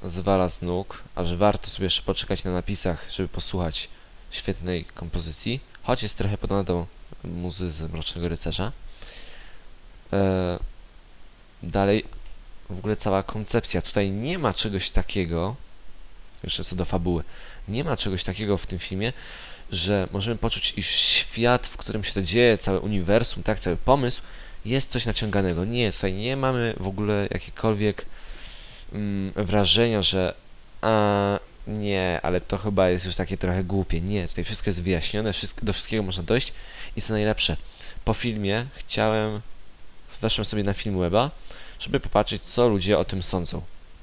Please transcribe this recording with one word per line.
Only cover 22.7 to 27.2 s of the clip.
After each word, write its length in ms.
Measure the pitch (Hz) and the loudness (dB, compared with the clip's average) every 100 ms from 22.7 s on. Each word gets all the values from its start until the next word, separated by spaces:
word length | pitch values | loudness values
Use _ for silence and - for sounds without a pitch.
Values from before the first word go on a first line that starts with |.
| 95 | 2
uniwersum, 600 | 98 101 87 107 117 - | 2 0 6 4 4 0
tak, 180 | 87 107 | 0 0
cały 160 | 95 85 | 0 2
pomysł, 460 | - 139 123 - - - - - | 6 6 4 -2 -6 -12 -12 -8
jest 260 | 104 131 - | 0 0 0
coś 160 | 123 117 | -2 0
naciąganego. 580 | - 110 101 95 82 | 0 2 2 4 2
Nie, 280 | 98 120 110 | 0 2 2
tutaj 200 | - 95 | 2 0
nie 240 | 95 113 135 | 0 0 2
mamy 380 | 131 127 117 - | 2 2 0 0
w 60 | 95 | -2
ogóle 420 | 95 104 104 | 0 2 2